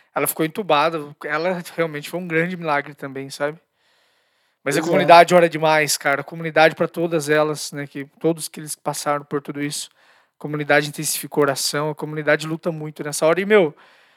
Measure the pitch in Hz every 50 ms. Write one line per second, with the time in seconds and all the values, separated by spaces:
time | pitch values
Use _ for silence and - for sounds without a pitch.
0 | _ _ - 151 143 147 - - 160 160 - - 214 165 156 143 147 165 165 160
1 | 147 147 147 - - 147 151 151 160 185 185 175 170 - - - 165 165 151 147
2 | 147 - - 170 185 175 165 160 165 175 185 175 170 160 147 143 143 156 143 -
3 | - 139 135 135 135 135 - - 143 147 156 170 _ _ _ _ _ _ _ _
4 | _ _ _ _ _ _ _ _ _ _ _ _ - 135 143 160 165 175 170 -
5 | - - 170 170 175 170 180 180 170 170 156 156 151 156 156 156 151 147 - -
6 | - 147 139 139 143 - 170 165 165 165 156 160 156 160 147 - 175 156 - -
7 | 165 175 165 160 143 143 151 151 151 156 151 143 - - - 147 143 139 - 143
8 | 139 143 _ _ - 160 170 160 147 - - - 156 151 - - - 147 147 -
9 | - 151 147 143 143 - - 147 143 - 147 143 143 143 147 - - - _ _
10 | _ _ _ _ _ _ _ _ - 147 147 151 147 143 143 147 151 151 147 -
11 | 156 - - - - 151 - - 147 143 135 - - - - 147 151 156 151 -
12 | - 151 151 156 151 143 147 156 151 160 160 165 - 180 165 156 151 156 151 -
13 | 156 147 143 - 160 156 170 175 196 196 214 208 180 147 - - - _ _ _
14 | _ _ _